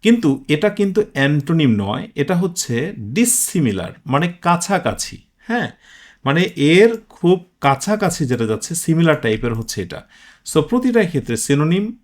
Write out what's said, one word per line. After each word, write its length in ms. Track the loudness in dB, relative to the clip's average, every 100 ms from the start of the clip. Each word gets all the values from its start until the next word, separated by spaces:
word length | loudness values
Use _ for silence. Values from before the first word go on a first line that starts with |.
কিন্তু 420 | 4 4 2 0 0
এটা 220 | 0 0
কিন্তু 340 | 0 0 0 -2
অ্যান্টোনিম 560 | 0 0 0 0 2 4
নয়, 400 | 2 0 -4 -8 -6
এটা 200 | -2 0
হচ্ছে 580 | -2 -4 -6 -4 -4 -8
ডিসসিমিলার 920 | -6 0 2 0 -2 0 0 -2 -6 -12 -2
মানে 280 | 0 0 -2
কাছাকাছি। 800 | -2 0 0 -2 -2 -6 -10 -12 _ _
হ্যাঁ, 340 | -6 -4 -4 -10 _ -20 -20 _ -2
মানে 240 | 0 0 0
এর 420 | 4 6 6 2 _
খুব 360 | -2 2 2 -2 _
কাছাকাছি 640 | 0 0 0 -2 -2 -2 -2
যেটা 200 | 0 -2
যাচ্ছে 300 | -2 -4 -6
সিমিলার 460 | 0 2 4 2
টাইপের 320 | 0 -2 -2
হচ্ছে 280 | -4 -6 -8
এটা। 260 | -8 -12 -18 _ -20 _ -2
So 160 | -2
প্রতিটাই 460 | 0 0 2 2 2
ক্ষেত্রে 300 | -2 -2 -6
সিনোনিম 600 | 0 0 2 0 -2 -8